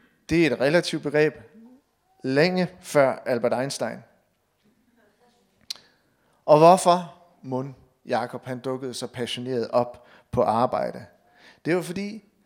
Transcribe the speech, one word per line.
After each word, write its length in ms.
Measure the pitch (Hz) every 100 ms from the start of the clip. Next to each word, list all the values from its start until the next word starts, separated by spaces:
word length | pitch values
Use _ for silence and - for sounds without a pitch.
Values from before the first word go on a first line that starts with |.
| _ _ -
det 180 | 160 160
er 40 |
et 80 | 120
relativt 420 | 135 170 165 160
begreb, 320 | 147 147 151 - - - 226 254 _ _ _ _
længe 440 | 131 135 175 185 180 -
før 420 | - 147 131 - -
Albert 260 | 120 120
Einstein. 460 | 120 139 - 120 123 - _ _ _ _ _ _ _ _ _ _ _ _ _ _ _ _ - _ _ _ _ _ _ -
Og 120 | 151
hvorfor 560 | 165 185 185 175 170 - _ _
mon 320 | 131 127 139 131 _ _ -
Jakob, 380 | 120 120 123
han 140 | - 127
dukkede 360 | 131 131 131
så 120 | 117 123
passioneret 600 | - 120 - 123 127 107
op 380 | 123 123 - - - _
på 120 | 123
arbejde? 640 | - 110 120 73 62 123 120 _ _ _ - _
Det 120 | 147 180
var 60 |
fordi, 420 | 160 175 202 220 - _